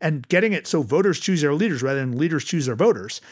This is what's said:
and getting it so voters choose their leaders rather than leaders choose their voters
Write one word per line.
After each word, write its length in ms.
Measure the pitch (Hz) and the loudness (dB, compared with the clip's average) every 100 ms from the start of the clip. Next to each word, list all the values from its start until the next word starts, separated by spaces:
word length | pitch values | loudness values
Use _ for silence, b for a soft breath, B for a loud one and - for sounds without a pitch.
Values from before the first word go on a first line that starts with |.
and 260 | 156 147 120 | -2 -2 0
getting 240 | 175 220 | 2 2
it 140 | 180 - | 0 -2
so 160 | 165 | -2
voters 380 | 117 151 196 160 | 2 2 2 0
choose 220 | - 180 | 0 0
their 120 | 147 | 2
leaders 280 | 151 220 135 | 2 0 0
rather 180 | 131 139 | -2 -2
than 160 | 131 123 | -2 0
leaders 280 | 160 156 | 0 -2
choose 220 | - 170 123 | -2 -2 -2
their 80 | |
voters 460 | 113 214 127 98 - B | 2 2 2 -4 -12 B